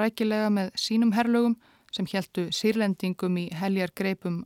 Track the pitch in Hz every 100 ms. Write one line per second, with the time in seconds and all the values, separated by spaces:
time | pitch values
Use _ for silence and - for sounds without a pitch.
0 | 220 220 220 214 214 202 185 - - 226
1 | 233 208 240 233 240 233 _ _ _ -
2 | 185 196 - - 170 - 214 220 208 180
3 | 185 180 185 175 170 165 196 190 180 -
4 | 190 190 180 170